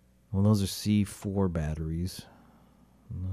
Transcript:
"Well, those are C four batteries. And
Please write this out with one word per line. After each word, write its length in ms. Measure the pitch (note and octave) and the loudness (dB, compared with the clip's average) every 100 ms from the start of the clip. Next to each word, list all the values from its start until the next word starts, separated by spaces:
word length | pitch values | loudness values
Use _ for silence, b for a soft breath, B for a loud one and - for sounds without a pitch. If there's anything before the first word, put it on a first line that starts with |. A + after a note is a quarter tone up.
| _ _ _ | _ _ _
"Well, 140 | G2 | 2
those 180 | G#2 G#2 | 4 4
are 60 | G2 | 2
C 340 | - G#2 G#2 | -2 2 2
four 460 | G2 - G#2+ G2 F#2+ | 2 -2 -4 0 0
batteries. 720 | E2+ D#2 D#2 D#2+ E2 F#2 - - b b b b b b b b | 0 -2 -4 -4 -4 -6 -8 -18 b b b b b b b b
And 180 | F2 F#2 | -10 -6